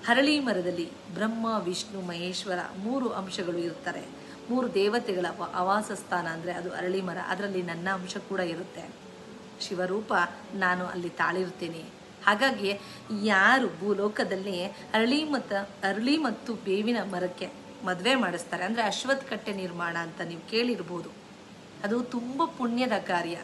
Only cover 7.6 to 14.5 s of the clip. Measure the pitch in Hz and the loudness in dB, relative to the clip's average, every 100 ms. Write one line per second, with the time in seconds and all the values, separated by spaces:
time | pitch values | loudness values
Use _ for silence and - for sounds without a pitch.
7.6 | 175 165 180 190 185 208 - 190 175 165 | -2 -4 -2 -2 -4 -8 -4 -2 0 -2
8.6 | 190 - - - - - - - - - | -6 -10 -12 -14 -16 -16 -16 -16 -16 -10
9.6 | - 180 185 196 214 196 175 - - 196 | -6 -2 0 0 2 2 2 -2 -8 0
10.6 | 185 180 175 175 175 - 160 175 185 - | 2 2 0 -2 -4 0 2 2 -2 -2
11.6 | 170 165 160 - - - - 208 269 214 | -6 -6 -12 -16 -18 2 4 6 4 4
12.6 | 196 202 - - - 214 208 196 202 262 | 0 -2 -6 -14 -6 0 4 8 8 8
13.6 | 220 160 202 190 208 208 202 190 196 | 4 0 0 2 2 2 0 0 -2